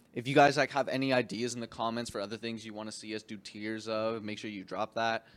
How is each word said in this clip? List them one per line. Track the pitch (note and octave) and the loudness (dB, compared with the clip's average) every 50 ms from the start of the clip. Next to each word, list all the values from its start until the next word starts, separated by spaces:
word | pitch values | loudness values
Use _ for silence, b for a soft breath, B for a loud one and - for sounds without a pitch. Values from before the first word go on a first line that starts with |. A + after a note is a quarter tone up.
| _ _ - | _ _ -8
if | - A#2 C3 | -6 -2 4
you | C#3+ | 8
guys, | D3 C#3+ D3 C3+ D3 | 10 10 10 8 6
like, | C3+ B2+ | 2 2
have | - C#3 B2+ - | 2 0 0 0
any | - C3 C3+ C3+ C3 | 0 0 2 4 4
ideas | B2+ A#2+ G#2 G2 G#2 A#2+ B2 A#2+ | 4 2 2 -2 -4 -2 -4 -4
in | B2 | -6
the | A#2 A2 | -8 -10
comments | - - A2+ A2+ A2+ A#2 A#2+ A2+ | -6 -2 -2 -2 0 -2 -4 -4
for | - A2+ | -4 -6
other | G2 G2+ A2+ G#2+ | -6 -6 -6 -6
things | A2 A#2 A#2 A2 G#2 | -6 -6 -6 -6 -8
you | A2+ G#2 | -10 -10
wanna | G#2+ G#2+ A2 | -10 -10 -10
see | G#2 - - G#2+ G#2+ | -10 -10 -10 -8 -8
us | A2 - | -8 -8
do | - A2 G2+ | -8 -12 -12
tiers | - - - G#2+ G#2 A2 A2 A2 G#2 A2+ | -12 -12 -12 -8 -6 -4 -4 -4 -4 -4
of, | A2 A2 A2 A2+ A2+ A2+ G2+ | -2 0 0 0 -2 -2 -4
make | G#2+ G#2+ G#2 | -6 -8 -6
sure | - A2 | -8 -8
you | G#2 G2 F#2 | -8 -8 -8
drop | - - F#2+ G#2+ - - | -6 -2 -2 -2 -2 0
that. | A2+ A2+ A2+ A2+ A2+ b b b | 0 2 2 0 0 b b b